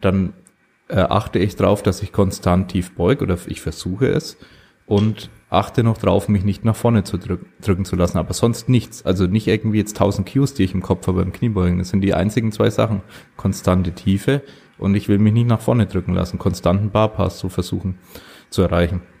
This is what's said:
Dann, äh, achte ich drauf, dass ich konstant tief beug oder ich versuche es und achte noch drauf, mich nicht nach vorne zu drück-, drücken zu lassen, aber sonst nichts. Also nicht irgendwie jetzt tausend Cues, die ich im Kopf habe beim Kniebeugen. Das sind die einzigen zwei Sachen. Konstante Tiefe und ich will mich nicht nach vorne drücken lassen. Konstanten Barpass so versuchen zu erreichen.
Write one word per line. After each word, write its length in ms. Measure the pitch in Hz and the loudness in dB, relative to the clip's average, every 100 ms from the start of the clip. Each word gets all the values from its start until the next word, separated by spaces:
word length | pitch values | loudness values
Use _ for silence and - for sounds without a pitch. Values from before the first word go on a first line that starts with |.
Dann, 340 | 98 95 90 - _ _ _ _ _ | 2 2 0 -4 _ _ _ _ _
äh, 80 | 92 | 0
achte 380 | 92 98 - 104 | 2 0 0 -2
ich 180 | 95 - | -2 0
drauf, 260 | 95 101 | 2 2
dass 200 | - 95 | 0 -2
ich 100 | 98 | -4
konstant 580 | - 98 - - 90 95 | 0 0 0 0 0 0
tief 240 | 92 87 | -4 -4
beug 280 | - 87 139 | -2 0 2
oder 160 | 95 90 - | 0 -4 -4
ich 140 | - | -10
versuche 460 | - - - 95 131 | -8 -8 -8 -2 0
es 280 | 92 - - - - _ _ _ | 0 -4 -16 -20 -20 _ _ _
und 440 | 104 110 107 - - _ | 2 2 -2 -10 -20 _
achte 340 | 92 101 - | -2 0 0
noch 160 | 117 110 | 2 2
drauf, 300 | 98 95 - | 2 2 2
mich 160 | 104 | 0
nicht 200 | 98 98 | 2 0
nach 120 | 117 110 | 0 0
vorne 260 | 120 117 | 2 2
zu 120 | 95 107 | 0 -6
drück-, 300 | - 92 - _ | -6 -8 -8 _
drücken 240 | - 90 | -2 0
zu 120 | 95 90 | 0 0
lassen, 220 | 87 - | 0 0
aber 160 | 82 | -4
sonst 340 | - 120 117 - | 0 0 0 2
nichts. 360 | 127 - - | 0 0 -8
Also 220 | - 92 90 | -2 0 2
nicht 200 | 104 107 | 2 2
irgendwie 300 | 104 110 107 | 0 0 0
jetzt 180 | 101 - | -2 0
tausend 340 | 98 101 98 | 0 0 -2
Cues, 220 | 135 139 | 0 0
die 100 | - | 2
ich 100 | 92 | 0
im 80 | 95 | 0
Kopf 240 | - 90 - | -2 -2 0
habe 140 | 92 | 0
beim 100 | 90 | 0
Kniebeugen. 460 | - 120 101 90 90 | -2 -2 0 2 0
Das 100 | 92 | 0
sind 140 | 101 | 0
die 120 | 98 | 0
einzigen 380 | 92 95 107 113 | 2 0 0 -2
zwei 180 | 104 107 | 0 0
Sachen. 300 | - 110 101 - - - - | 2 0 -2 -6 -20 -20 -4
Konstante 560 | 95 98 - 92 90 | -4 -2 0 2 0
Tiefe 500 | 85 - 95 - 139 - - _ _ | -2 0 0 2 -2 -2 -20 _ _
und 160 | 98 | 0
ich 140 | 101 98 | 0 2
will 100 | 104 | 4
mich 140 | 107 | 4
nicht 160 | 113 117 | 4 2
nach 120 | 113 | 2
vorne 260 | - 120 101 | 2 2 2
drücken 260 | 95 90 | 0 -2
lassen. 240 | 90 87 - | -2 -2 -2
Konstanten 520 | - - 87 95 104 | -4 0 0 0 0
Barpass 480 | 107 110 - 92 - | 0 0 0 -4 -4
so 80 | 92 | -8
versuchen 500 | - 87 98 92 92 - - - - _ | -6 -4 -4 -4 -8 -12 -20 -20 -20 _
zu 140 | - | 0
erreichen. 400 | 90 87 85 90 - _ | 2 2 0 -2 -8 _